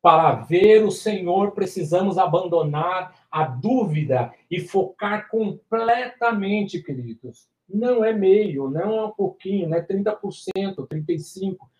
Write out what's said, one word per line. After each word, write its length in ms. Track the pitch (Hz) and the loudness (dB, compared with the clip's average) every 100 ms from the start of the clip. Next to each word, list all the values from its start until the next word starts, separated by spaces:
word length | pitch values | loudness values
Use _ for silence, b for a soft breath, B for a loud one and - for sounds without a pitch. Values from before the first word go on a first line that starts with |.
Para 360 | 175 160 165 - | 6 6 4 0
ver 480 | - 175 208 220 | 0 4 8 8
o 60 | 214 | 6
Senhor, 600 | - 220 196 175 185 202 | -2 -4 -4 -2 0 0
precisamos 640 | - 190 - 151 175 196 175 | -2 -6 -4 -2 0 0 0
abandonar 1080 | 175 170 180 165 151 147 156 160 - _ _ | 2 2 0 0 0 -2 -2 -4 -6 _ _
a 140 | 160 | -4
dúvida 880 | 139 123 214 262 208 151 131 127 123 B B | -4 -2 -2 0 0 -2 0 -2 -2 B B
e 100 | 175 | -8
focar 680 | - 190 - - 208 208 - | -2 -2 -2 -4 -4 -4 -4
completamente, 1500 | 220 208 - _ 220 226 240 247 - 233 214 196 208 202 165 | -4 -4 -6 _ -4 0 0 0 -2 -2 0 0 -2 -2 -6
queridos. 680 | - 131 120 113 123 - _ _ _ | -8 -10 -10 -12 -16 -20 _ _ _
Não 360 | 196 240 247 | -2 0 2
é 80 | 220 | 2
meio, 580 | 214 190 208 208 135 135 | 2 4 4 4 -2 -4
não 220 | 151 196 | -2 -2
é 120 | 220 220 | -2 -4
um 40 | |
pouquinho, 580 | - 185 - 190 196 170 | -4 -4 -4 -4 -2 0
não 80 | 165 | -2
é 40 | |
trinta 320 | 165 196 202 | -2 -2 -2
por 180 | 208 196 | -4 -8
cento, 540 | - - 190 196 190 - | -10 -8 -4 -4 -6 -8
trinta 260 | 156 151 | -8 -4
e 60 | 165 | -6
cinco, 520 | 156 190 190 185 _ _ | -6 -8 -6 -8 _ _